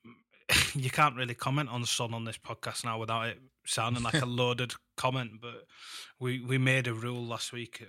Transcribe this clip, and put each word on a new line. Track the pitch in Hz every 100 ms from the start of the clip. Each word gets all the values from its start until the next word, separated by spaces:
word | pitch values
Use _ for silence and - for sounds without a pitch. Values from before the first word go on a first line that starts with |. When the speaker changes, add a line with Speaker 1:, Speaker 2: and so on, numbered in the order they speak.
| 113 120 _ _
Speaker 1:
<laughs> | - - -
you | 143 131
can't | 160 151 127
really | 123
comment | 120 135 143 135
on | 120
Son | 113 - 120
on | 117
this | 113 -
podcast | - 110 120 -
now | 123 113
without | 110 113 113
it | 101 131 _
sounding | - - 113 120
like | 120 156
a | 123
Speaker 2:
<laughs> |
Speaker 1:
loaded | 120 123 123 123 - _ -
comment, | 131 131 117 110
but | 120 110 - - - - - -
we, | 127 127
we | 123 131
made | 131 131 123
a |
rule | 113 120 123
last | 117 113 -
week, | 120 113 -